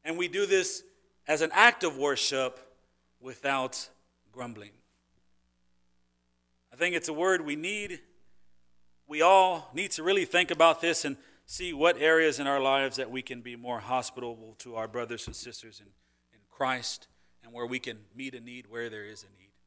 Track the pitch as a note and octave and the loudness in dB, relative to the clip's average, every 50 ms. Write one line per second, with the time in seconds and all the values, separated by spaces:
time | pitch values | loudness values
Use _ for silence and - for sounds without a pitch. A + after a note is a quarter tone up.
0 | _ D3+ E3 F3 F3+ F3 - G3 G3+ F3+ G3 F#3+ F3 - - - - - _ _ | _ -8 -4 -4 -4 -2 0 -2 0 2 2 2 2 -2 -6 -8 -12 -18 _ _
1 | _ _ _ _ _ - D#3 D3 D#3+ D#3+ E3+ F#3+ A3 A#3+ A#3 - - E3 C#3+ C3 | _ _ _ _ _ -2 0 0 0 2 6 8 8 8 6 4 -4 -4 -2 0
2 | C#3+ C#3+ C3+ - - - C#3+ C3+ C3 B2+ - - - - _ _ _ _ _ _ | 0 0 0 0 -2 -2 0 0 -2 -2 -4 -10 -20 -20 _ _ _ _ _ _
3 | _ _ _ _ B2 C3 B2+ - - C#3 C#3 C3+ C3 C3 - - - - _ _ | _ _ _ _ -18 -16 -16 -6 -2 -2 0 0 -2 -2 -4 -8 -10 -12 _ _
4 | _ _ _ _ _ _ _ B2 B2 A#2+ A#2 G#2+ G2+ G2+ G2+ _ _ _ _ _ | _ _ _ _ _ _ _ -12 -12 -10 -10 -14 -18 -20 -20 _ _ _ _ _
5 | _ _ _ _ _ _ _ _ _ _ _ _ _ _ _ _ _ _ _ _ | _ _ _ _ _ _ _ _ _ _ _ _ _ _ _ _ _ _ _ _
6 | _ _ _ _ _ _ _ _ _ _ _ _ _ _ A#2+ B2+ E3+ F3+ F3 E3 | _ _ _ _ _ _ _ _ _ _ _ _ _ _ -4 -2 -2 0 0 -2
7 | - D#3+ D#3 D3+ F3 F#3+ F#3+ F3 D#3 D3 C#3+ D3+ D#3+ F#3 G#3 G#3+ G#3 G3+ F3+ - | -4 -4 -2 0 2 2 2 2 0 -4 -6 -6 -4 -6 -6 -6 -8 -10 -12 -14
8 | - _ _ - - - - - - - - - _ _ _ _ _ _ _ _ | -16 _ _ -20 -20 -20 -20 -20 -20 -20 -20 -20 _ _ _ _ _ _ _ _
9 | _ - D3+ D3+ D#3+ F3+ G3 F#3+ F#3+ F#3 F3+ D#3+ - - - D#3 G3+ F3+ - - | _ -8 0 4 8 8 10 10 8 6 2 -2 -8 -10 -8 -8 -6 -4 -6 -4
10 | D#3 F3 G3 G3 E3+ - - F3 F3 - E3+ D3+ E3 E3 D#3 D#3+ - E3+ D#3+ - | 0 0 0 0 0 2 2 0 2 2 4 6 6 6 6 4 0 0 0 0
11 | - D3 C3+ - - - - _ _ - - - F3+ F3+ D#3+ C#3 D#3 E3+ F3 B2 | -2 -2 -6 -8 -12 -20 -20 _ _ -14 -10 -8 -8 -8 -2 2 4 4 4 4
12 | D3 D#3+ D#3+ D#3+ D#3+ D#3 C3 A#2+ C#3+ C#3 C#3 C#3 C3 C3+ C3+ C#3 C3+ C3 C3 C3+ | 4 4 6 6 4 4 2 0 0 0 0 2 2 2 2 2 2 -2 -4 -6
13 | C3 A2+ B2 C3 B2 - B2+ B2 A#2 B2 A#2+ A#2+ A#2+ B2 A#2+ A2 G2+ A#2+ B2+ B2+ | -8 -8 -8 -10 -10 -10 -14 -14 -12 -14 -16 -12 -8 -8 -8 -8 -4 -2 -2 -2
14 | A#2+ - - B2+ B2 A#2+ A#2 A2+ A2 A2+ A2+ _ - B2+ A#2 A2+ A2 A2 G#2+ B2 | -2 -4 -8 -8 -10 -10 -10 -12 -18 -20 -20 _ -16 -10 -8 -8 -8 -6 -6 -8
15 | A#2+ A2+ A#2 A2+ - - A2+ - - B2 A#2 - - A2+ G#2 - G#2 G2 _ _ | -6 -6 -8 -10 -10 -12 -12 -12 -14 -14 -14 -16 -18 -20 -20 -20 -20 -20 _ _
16 | _ _ _ _ _ _ _ _ _ _ _ - C#3+ C3 C3 B2 A2+ - - - | _ _ _ _ _ _ _ _ _ _ _ -2 -2 -2 -2 -2 -4 -8 -10 -10
17 | - _ _ _ _ _ _ _ - A#2 A#2 A#2+ A#2+ A#2+ B2+ B2+ - B2+ A2+ G#2 | -14 _ _ _ _ _ _ _ -20 -18 -10 -8 -8 -6 -6 -8 -8 -10 -12 -12
18 | G#2 F#2+ F#2+ A#2+ C3+ C3 B2+ A#2+ A#2 A#2+ B2 B2+ B2 G#2 A2+ A#2 A#2 A#2 A2 G#2+ | -18 _ _ -12 -12 -12 -12 -14 -18 -16 -18 -18 -18 -12 -10 -8 -8 -8 -10 -12
19 | G#2 G#2 G#2+ G2+ - F#2 E2+ F#2 F#2 G2 _ _ _ | -14 -14 -16 -18 -20 _ _ _ -20 _ _ _ _